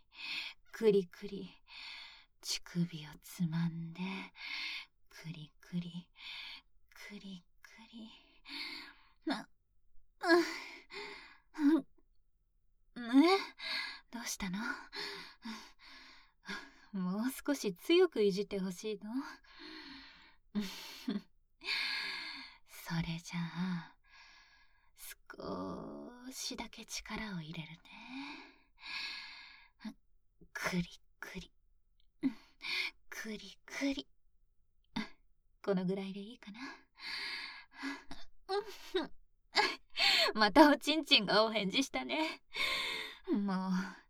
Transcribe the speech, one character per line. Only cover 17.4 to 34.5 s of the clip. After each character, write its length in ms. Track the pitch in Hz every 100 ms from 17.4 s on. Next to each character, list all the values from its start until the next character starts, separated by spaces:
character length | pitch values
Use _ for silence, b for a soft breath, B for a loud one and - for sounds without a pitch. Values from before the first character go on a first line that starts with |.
| -
少 80 |
し 200 | 277 208
強 360 | 175 - 349 370
く 120 | 233
い 80 | 202
じ 120 | 190
っ 40 | 202
て 120 | 196
ほ 120 | 190
し 220 | 175 220
い 80 | 202
の？ 80 | 208 254 294 - B B B B B B B B B B _ 208
<laughs> 80 | 190 - - - - 196 - _ _ _ 359 B B B B B B 277 B B - - -
そ 60 |
れ 80 | 165 165 165
じ 140 | -
ゃ 60 | 175
あ、 500 | 165 165 185 175 160 - B B B B B B B B B - - - - -
少 960 | - 92 95 - - 71 - 247 254
し 260 | 262 - 240
だ 120 | 226
け 140 | -
力 520 | 214 - - 214 220 180
を 40 |
入 120 | 151
れ 100 | 165
る 40 | 160 165 - 208 233 262 285 311 B B B B B B B B B B B B B _
ね。 100 | 214 - _ - _ _ -
く 240 | - - 180
り 80 | 175 - - _
く 220 | - 185
り。 120 | - _ _ _ _ _ - _
う 60 | 269
ん。 80 | B B B B B B - -
く 200 | - 220
り 280 | 208 196 - -
く 260 | - 277
り。 140 | 277 - - _ _ _